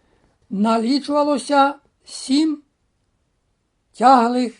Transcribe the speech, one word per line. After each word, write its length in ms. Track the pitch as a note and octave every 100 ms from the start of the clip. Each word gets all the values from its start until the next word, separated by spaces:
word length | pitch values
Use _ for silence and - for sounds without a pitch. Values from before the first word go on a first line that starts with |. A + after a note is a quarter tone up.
| _ _ _ _ -
налічувалося 1300 | G3 A3 A3+ A3+ C#4 C#4+ D4 D4 C#4+ - C#4+ C#4 - _ _ -
сім 560 | - - C#4 D#4+ D4 _ _ _ _ _ _ _ _ _ _ _ _ _
тяглих 600 | - B3 C4 A#3 B3 A#3+ -